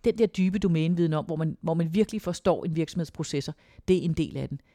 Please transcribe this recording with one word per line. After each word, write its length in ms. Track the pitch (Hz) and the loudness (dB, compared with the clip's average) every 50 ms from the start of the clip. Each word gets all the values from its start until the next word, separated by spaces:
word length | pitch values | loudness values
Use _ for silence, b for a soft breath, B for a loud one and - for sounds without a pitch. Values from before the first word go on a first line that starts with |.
| - | 0
Den 140 | 233 - 220 | 0 2 4
der 80 | 233 | 2
dybe 320 | 196 - - 185 190 185 208 | 2 2 2 2 2 2 2
domæneviden 540 | 190 196 165 160 156 165 180 170 175 160 156 | 2 2 2 2 2 2 2 2 2 2 2
om, 120 | 151 - | 0 -2
hvor 120 | - 165 | -2 -2
man, 200 | 151 160 160 - - | -2 -2 -2 -4 -4
hvor 140 | - - 165 | -4 -2 0
man 200 | 165 165 160 160 | 0 0 2 2
virkelig 280 | 202 214 - - 170 - | 2 2 2 0 -4 -6
forstår 420 | 175 175 - - 190 170 - - | -6 -6 0 2 2 2 2 0
en 120 | 175 160 | -2 -2
virksomheds 340 | 160 160 151 - 175 165 - | -2 -2 -2 -4 -4 -6 -4
processer, 420 | - - 156 - - 143 135 - 156 b b b b b b - | -6 -8 -6 -4 -4 -4 -4 -6 -8 b b b b b b 2
det 80 | 185 | 2
er 60 | 185 - | 2 2
en 100 | 170 160 | 0 0
del 240 | - 160 - - | 0 -2 -2 -4
af 120 | 139 131 131 | -6 -6 -6
den. 120 | 139 139 b b b | -8 -10 b b b